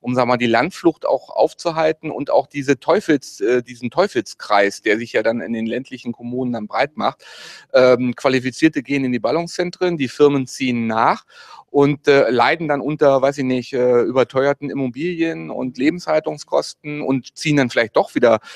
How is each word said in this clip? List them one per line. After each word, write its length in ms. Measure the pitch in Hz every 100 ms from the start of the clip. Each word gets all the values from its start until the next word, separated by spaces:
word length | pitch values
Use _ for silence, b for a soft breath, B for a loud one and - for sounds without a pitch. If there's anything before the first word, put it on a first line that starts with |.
um, 140 | 120
sagen 140 | 123 123
wir 40 |
mal, 60 | 123
die 80 | 120
Landflucht 580 | 113 156 - 170 156
auch 240 | - 135 -
aufzuhalten 800 | - 160 - 170 160 160 160 156
und 200 | 101 143
auch 160 | 120 139
diese 340 | 143 135 139
Teufels-, 640 | - 180 202 147 - -
äh, 200 | 104 123
diesen 280 | 120 120 120
Teufelskreis, 880 | - 202 123 101 - - 104 101 -
der 160 | - 107
sich 160 | 117
ja 100 | 120
dann 200 | 110 117
in 100 | 90
den 140 | 113 113
ländlichen 460 | 117 131 127 123
Kommunen 400 | 117 120 123 127
dann 160 | 120 107
breit 280 | 110 143 131
macht. 260 | 107 - B B B B B
Ähm, 400 | 135 127 123 127 117
Qualifizierte 680 | 139 131 127 - 160 151
gehen 220 | 127 139
in 80 | 131
die 60 | 123
Ballungszentren, 800 | 107 151 170 - 180 - 180 175
die 100 | 127
Firmen 380 | - 147 143 131
ziehen 400 | - 131 120 113
nach 400 | 110 127 214 _ B B B -
und, 400 | 143 143 156 -
äh, 220 | 139 113
leiden 380 | 120 120 165 160
dann 120 | 143
unter, 400 | 127 151 147 135
weiß 180 | 131 143
ich 60 |
nicht, 280 | 131 127 117
äh, 260 | 135 123 123
überteuerten 680 | 104 127 120 131 139 143 143
Immobilien 800 | 110 131 123 170 170 165 160 160
und 260 | 123 127 -
Lebenshaltungskosten 1300 | 143 175 165 156 156 151 - 143 151 - 151 147
und 340 | 147 135 - -
ziehen 200 | 156 147
dann 120 | 127
vielleicht 280 | - 113 -
doch 180 | 196
wieder, 260 | - 120 110 B